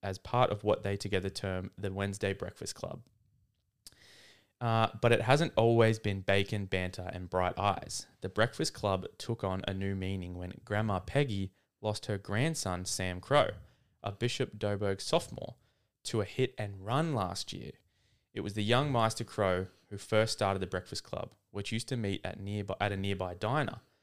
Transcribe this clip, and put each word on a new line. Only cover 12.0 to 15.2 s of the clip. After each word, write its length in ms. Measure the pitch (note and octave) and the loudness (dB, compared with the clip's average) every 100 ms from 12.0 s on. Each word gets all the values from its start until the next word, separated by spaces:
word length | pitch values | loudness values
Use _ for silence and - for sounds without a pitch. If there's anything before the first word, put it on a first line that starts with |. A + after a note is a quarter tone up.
| - | -4
her 100 | G2+ | -6
grandson, 680 | G2+ G2+ D3+ D#3 F#2 F2+ F2+ | -2 0 0 -2 -4 -4 -4
Sam 340 | - F#2 F2+ | -4 -2 -4
Crow, 300 | - C#3+ A2+ - - _ _ _ | 2 2 2 -2 -14 _ _ _
a 100 | - | -8
Bishop 460 | G2 B2 - B2+ G#2 | -4 -2 -2 -4 -4
Doberg 420 | G#2 G2+ G#2 G2 | -2 0 -2 -2
sophomore, 540 | - E3 | 0 0